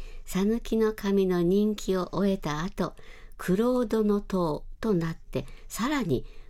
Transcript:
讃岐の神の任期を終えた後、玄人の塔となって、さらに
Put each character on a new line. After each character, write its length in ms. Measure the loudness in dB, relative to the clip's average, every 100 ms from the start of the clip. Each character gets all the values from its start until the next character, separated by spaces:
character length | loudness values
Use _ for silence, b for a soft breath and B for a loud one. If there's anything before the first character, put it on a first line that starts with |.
| B B -4
讃 340 | 0 2 0
岐 160 | 0 2
の 180 | 2
神 340 | 0 2 4 4
の 160 | 4
任 320 | 4 4 2 0
期 200 | -2 -2
を 120 | -2
終 200 | 0 2
え 60 | 2
た 240 | -2 -4
後、 320 | -4 -2 -4 -4 B B B B
玄 500 | 0 2 4 2 2
人 160 | 2 4
の 160 | 2
塔 420 | 2 0 2 0 -6 -6
と 140 | 0 2
な 160 | 0
っ 40 | -4
て、 300 | -6 -6 -6 B B
さ 200 | -4 0
ら 140 | 0
に 240 | 2 0 -2 b